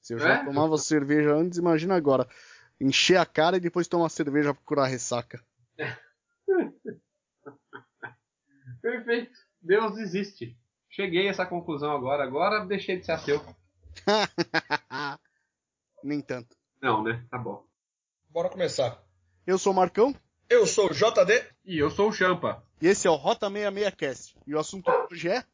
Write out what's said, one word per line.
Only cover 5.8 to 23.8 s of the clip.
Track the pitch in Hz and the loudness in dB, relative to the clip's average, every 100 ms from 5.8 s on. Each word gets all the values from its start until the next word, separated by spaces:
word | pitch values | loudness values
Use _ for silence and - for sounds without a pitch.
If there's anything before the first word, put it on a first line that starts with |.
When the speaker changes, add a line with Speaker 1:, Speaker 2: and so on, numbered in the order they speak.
| 147 120 - _ _ _ - 370 - - 240 - _ _ _ _ - - _ - _ _ - _ _ _ _ _ 127 123 | -10 -10 -20 _ _ _ -2 0 0 -8 -16 -16 _ _ _ _ -20 -20 _ -20 _ _ -20 _ _ _ _ _ -20 -8
Speaker 2:
Perfeito. | 226 247 226 233 233 _ _ _ | -6 -6 -2 -4 -4 _ _ _
Deus | 170 202 220 202 | 2 2 2 -4
existe. | 208 185 202 - 120 - _ _ _ | -6 -4 -6 -10 -16 -16 _ _ _
Cheguei | - 190 170 196 | -8 -2 0 0
a | |
essa | 196 180 | -2 -4
conclusão | 175 170 143 147 | -6 -6 -6 -4
agora. | 143 127 143 | -4 -2 -2
Agora | 131 139 190 214 185 | -2 0 0 0 -4
deixei | 196 - 185 | -6 -4 -6
de | - | -4
ser | |
ateu. | 160 - 147 - - _ _ - - - | -6 -2 -4 -4 -20 _ _ -20 -6 0
Speaker 1:
<laughs> | 214 196 - 165 160 - 151 _ 135 147 143 _ _ _ _ _ _ _ _ | 2 0 -2 -2 -2 -4 -6 _ -10 -8 -10 _ _ _ _ _ _ _ _
Nem | 135 147 | -8 -8
tanto. | 139 127 120 _ _ _ | -6 -10 -10 _ _ _
Speaker 2:
Não, | 135 113 | -2 0
né? | 110 117 - | 0 -4 -8
Tá | 123 | -10
bom. | 110 104 _ _ _ _ _ _ _ | -10 -12 _ _ _ _ _ _ _
Speaker 3:
Bora | 165 180 | -4 -4
começar. | 190 165 - 120 - _ _ _ _ - | -2 -4 0 -2 -4 _ _ _ _ -2
Speaker 1:
Eu | 185 | 0
sou | 202 | 2
o | 190 | 2
Marcão. | 180 - 254 269 _ _ _ | 2 4 2 0 _ _ _
Speaker 3:
Eu | 240 208 | 4 6
sou | - 196 | 2 0
o | |
J | 143 220 226 | 2 2 4
D. | 180 240 - _ 190 | 4 2 0 _ -8
Speaker 2:
E | 165 | -2
eu | 147 | -2
sou | 151 208 | 2 0
o | |
Champa. | 208 185 175 117 - _ _ | 2 0 2 -2 -6 _ _
Speaker 1:
E | 160 | 2
esse | 202 190 | 4 2
é | |
o | 147 | 2
Rota | 156 233 202 | 0 -2 -2
meia | 202 208 | -4 -4
meia | 196 | -2